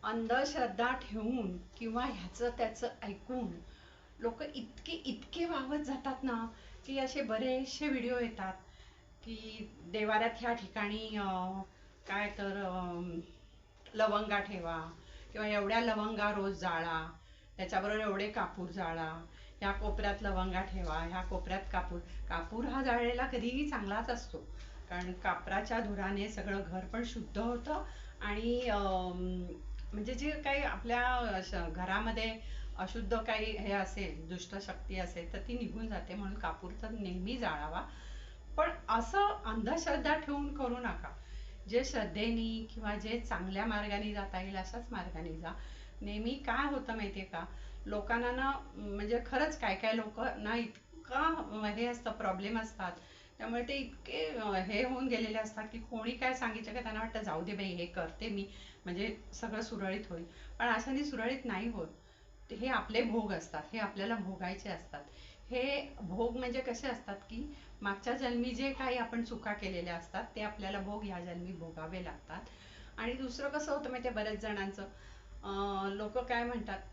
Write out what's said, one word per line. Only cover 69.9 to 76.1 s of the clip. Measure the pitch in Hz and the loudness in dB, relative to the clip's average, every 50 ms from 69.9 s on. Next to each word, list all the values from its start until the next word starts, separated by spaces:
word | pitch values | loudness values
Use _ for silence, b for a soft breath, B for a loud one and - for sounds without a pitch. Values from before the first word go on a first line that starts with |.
| 170 | -2
असतात | 170 165 - - - 226 - - | -4 -4 -4 -4 -4 -4 -4 -4
ते | 220 | -4
आपल्याला | 214 208 214 - 196 190 202 202 | -2 -2 -2 -2 -4 -2 -2 -2
भोग | 196 196 208 208 214 | -2 -2 -2 -2 -2
ह्या | 202 185 175 | -4 -4 -4
जन्मी | 175 180 175 175 180 180 | -4 -4 -4 -4 -4 -4
भोगावे | 190 165 165 165 160 160 156 160 180 185 180 | -6 -6 -6 -8 -6 -6 -6 -6 -4 -4 -4
लागतात. | 160 143 - - - 156 185 220 B B B B B B B B B B - | -6 -8 -10 -10 -10 -10 -10 -10 B B B B B B B B B B -2
आणि | 220 233 247 | -2 -2 0
दुसरं | 262 269 247 240 - 277 285 | 0 -2 -4 -2 0 -2 0
कसं | 302 302 302 302 277 285 | 0 0 2 2 0 0
होतं | - 247 | 0 -2
माहितीये | 254 247 240 254 233 | -2 0 0 0 0
बऱ्याच | 214 208 214 214 208 | 2 0 0 0 0
जणांचं, | 214 214 208 202 190 196 196 - 196 196 B B B B B B B B B - - | 0 -2 0 0 0 -2 -2 -4 -8 -10 B B B B B B B B B -8 -6
अं, | 196 196 196 202 202 196 190 196 196 | -2 0 0 2 2 2 2 2 0
लोक | 196 202 214 214 | 0 0 -2 0